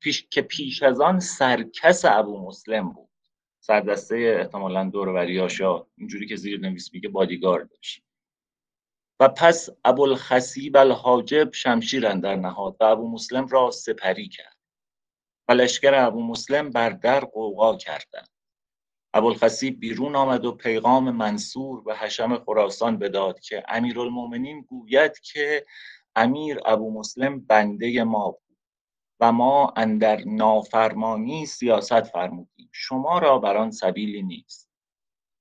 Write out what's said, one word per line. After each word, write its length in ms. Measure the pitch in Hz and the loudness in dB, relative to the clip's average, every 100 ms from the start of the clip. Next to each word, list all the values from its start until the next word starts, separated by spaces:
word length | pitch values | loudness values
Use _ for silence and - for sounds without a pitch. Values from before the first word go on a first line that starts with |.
پیش، 260 | 151 139 - | -6 -6 -4
که 120 | - | -4
پیش 400 | 139 151 139 - | -4 -6 -8 0
از 180 | 135 127 | 2 4
آن 200 | 156 185 | 2 2
سرکس 840 | - - 131 123 113 - 160 180 | -2 -2 0 0 -4 0 2 4
ابو 420 | 165 107 104 104 92 | 4 4 2 -4 -12
مسلم 460 | 95 - 110 92 | -14 -6 -4 -4
بود. 160 | - _ _ _ _ _ _ | -8 _ _ _ _ _ _
سردسته 760 | - 107 101 101 - 113 117 101 | 0 2 2 -2 -2 -2 2 0
احتمالاً 440 | 92 101 95 92 | -2 -6 -4 -2
دور 240 | 95 98 98 | -2 -4 -2
و 40 | |
بریاش 480 | 92 87 92 90 90 | -2 -2 -2 -2 -2
یا 260 | 95 85 - - | -2 -2 -6 -18
اینجوری 300 | - 101 107 | -14 -12 -10
که 100 | 104 | -10
زیر 240 | 98 101 | -8 -8
نویس 340 | 95 90 - | -8 -8 -12
میگه 140 | 92 104 | -14 -6
بادیگاردش. 960 | 98 90 90 92 87 - _ - - _ _ _ _ _ _ _ _ _ _ _ - | -2 -2 -2 0 0 -4 _ -16 -16 _ _ _ _ _ _ _ _ _ _ _ 4
و 80 | 135 | 4
پس 400 | - 170 165 - - | 8 6 6 0 -2
ابوالخصیب 920 | 120 127 139 127 - 127 127 135 143 139 | 2 4 4 2 2 0 0 -8 4 8
الحاجب 760 | 135 120 123 123 117 151 147 | 8 6 2 2 2 0 0
شمشیر 540 | - 135 117 113 135 113 | 0 0 0 0 0 0
اندر 300 | 95 95 98 | 0 -2 -2
نهاد 400 | 92 92 98 - | -4 -6 -6 2
و 40 | |
ابو 260 | 110 110 113 | 4 4 0
مسلم 360 | 113 - 127 127 | -8 -6 -4 0
را 240 | 131 123 | 2 2
سپری 580 | - - 107 95 95 98 | -2 -8 -6 -4 -4 -6
کرد 280 | - - _ _ _ _ _ _ _ _ _ - | -16 -20 _ _ _ _ _ _ _ _ _ 2
و 40 | |
لشکر 420 | 123 123 - 139 | 4 4 2 4
ابو 280 | 135 123 110 | 4 4 0
مسلم 480 | 117 113 - 139 147 | -6 -8 -4 -2 -2
بر 200 | 120 117 | -2 -2
در 340 | 95 117 139 | 0 0 0
غوغا 520 | 131 110 110 98 110 95 | -2 -8 -6 2 2 2
کردند. 520 | - 76 - - - _ _ _ _ _ _ _ _ | -6 -12 -12 -18 -20 _ _ _ _ _ _ _ _
ابوالخصیب 680 | 107 113 113 117 - 135 131 | 0 2 2 2 2 -6 -6
بیرون 360 | 113 113 139 143 | -8 -6 -2 0
آمد 280 | 135 127 | 2 0
و 80 | 120 | -2
پیغام 580 | 117 123 113 113 131 131 | -6 -4 0 4 4 2
منصور 720 | 117 107 104 - 127 135 123 | -2 -2 -4 -8 -10 -10 -10
به 140 | 107 110 | -10 -8
حشم 420 | 110 - 117 120 | -6 -4 -2 -2
خراسان 580 | - 107 101 - 117 107 | 0 2 2 0 -2 -2
بداد 440 | 98 95 95 90 | -2 -2 -2 -4
که 220 | - 104 - | -10 -10 -6
امیرالمؤمنین 920 | 113 120 117 120 120 120 120 135 151 | -4 -2 -4 -6 -6 -8 -8 -8 -10
گوید 560 | - 127 110 131 151 151 | -16 -18 0 2 2 0
که 480 | - 147 147 151 143 - - - _ - | -14 -8 -4 -6 -8 -20 -20 -20 _ 0
امیر 440 | 117 139 156 135 - | 0 0 -6 -4 0
ابو 320 | 110 110 107 | 0 -2 -10
مسلم 420 | 107 - 135 139 | -12 -6 -6 -4
بندهٔ 600 | - 107 104 101 117 120 | 2 2 2 -2 -2 -2
ما 280 | 113 107 98 | 0 -2 -4
بود 260 | - _ _ _ _ _ _ _ - | -8 _ _ _ _ _ _ _ 0
و 120 | 117 | 2
ما 400 | 117 127 139 139 - | 4 4 4 2 0
اندر 480 | 110 107 110 107 | -2 2 2 0
نافرمانی 1200 | - 107 110 110 104 117 110 110 110 110 113 156 147 | -2 0 2 2 2 2 2 0 -4 -4 -6 -8 -10
سیاست 560 | - 123 107 - 117 | -4 0 2 2 0
فرمودیم، 640 | 107 87 92 87 90 _ _ | 0 -4 -6 -8 -18 _ _
شما 460 | - - 131 143 175 | -16 -10 -6 -2 2
را 200 | 160 131 | 4 4
بر 180 | 104 104 | 2 0
آن 140 | 110 | -2
سبیلی 520 | 107 95 92 104 104 | -2 -4 -2 -6 -6
نیست. 480 | 95 82 - - _ _ _ _ _ _ _ _ | -8 -10 -18 -20 _ _ _ _ _ _ _ _